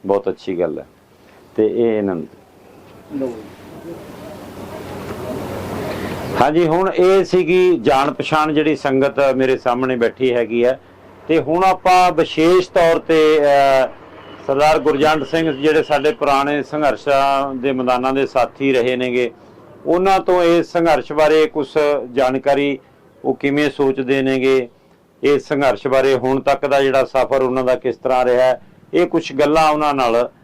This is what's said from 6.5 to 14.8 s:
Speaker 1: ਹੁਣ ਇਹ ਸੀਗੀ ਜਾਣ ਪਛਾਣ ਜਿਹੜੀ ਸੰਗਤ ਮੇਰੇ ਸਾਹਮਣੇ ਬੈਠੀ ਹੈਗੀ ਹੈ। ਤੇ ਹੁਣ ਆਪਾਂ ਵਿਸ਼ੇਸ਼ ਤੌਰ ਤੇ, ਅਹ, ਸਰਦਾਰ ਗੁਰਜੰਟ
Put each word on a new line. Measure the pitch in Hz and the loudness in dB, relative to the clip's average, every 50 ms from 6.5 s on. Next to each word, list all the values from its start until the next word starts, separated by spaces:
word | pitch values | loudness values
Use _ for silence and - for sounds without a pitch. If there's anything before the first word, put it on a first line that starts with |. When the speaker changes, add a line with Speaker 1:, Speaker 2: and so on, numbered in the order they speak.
| 156 170 175 | 2 0 0
Speaker 1:
ਹੁਣ | 160 156 175 190 190 - | 2 0 0 0 -2 0
ਇਹ | - 180 185 190 196 180 | 2 2 2 2 2 0
ਸੀਗੀ | - - 185 175 156 180 185 185 180 175 | 0 0 0 0 2 2 2 2 2 2
ਜਾਣ | 135 107 147 143 135 139 147 | 2 2 2 2 2 0 -2
ਪਛਾਣ | 139 - - - 156 156 151 156 151 | -4 -6 -4 -2 0 0 0 0 0
ਜਿਹੜੀ | 151 151 156 151 | 0 0 0 -2
ਸੰਗਤ | - - 143 131 135 135 139 135 135 139 135 131 | -2 -2 -2 0 0 0 0 0 0 0 0 2
ਮੇਰੇ | 127 131 131 131 | 0 0 0 -2
ਸਾਹਮਣੇ | 120 - 127 120 123 131 127 127 | -2 -2 -2 -2 -2 -2 -4 -2
ਬੈਠੀ | 120 117 113 - - 131 127 120 | -2 -2 -2 -2 -2 -2 -2 0
ਹੈਗੀ | 120 120 104 113 120 120 | 0 -2 -2 0 0 0
ਹੈ। | 120 131 131 - - - - - - - - - | 0 0 -2 -8 -20 -20 -20 -20 -20 -20 -20 -4
ਤੇ | - 160 160 | -2 -2 -2
ਹੁਣ | 135 131 160 175 190 | 0 0 -2 2 2
ਆਪਾਂ | 190 185 185 - 185 185 180 180 180 | 2 0 2 2 4 4 6 4 4
ਵਿਸ਼ੇਸ਼ | 170 151 165 - - - 156 165 180 185 175 - | 2 0 -2 -2 0 2 2 4 4 4 2 2
ਤੌਰ | - 190 170 165 165 160 | 0 2 4 4 2 0
ਤੇ, | - - 160 160 156 156 156 156 | 0 0 2 4 4 4 4 4
ਅਹ, | 147 143 143 139 139 139 135 135 131 - - - - - - - - - - - - | 4 4 4 4 4 4 4 2 2 0 -4 -14 -20 -20 -20 -20 -20 -20 -20 -14 -6
ਸਰਦਾਰ | - 139 135 147 151 156 | -4 0 2 2 2 2
ਗੁਰਜੰਟ | 156 | 2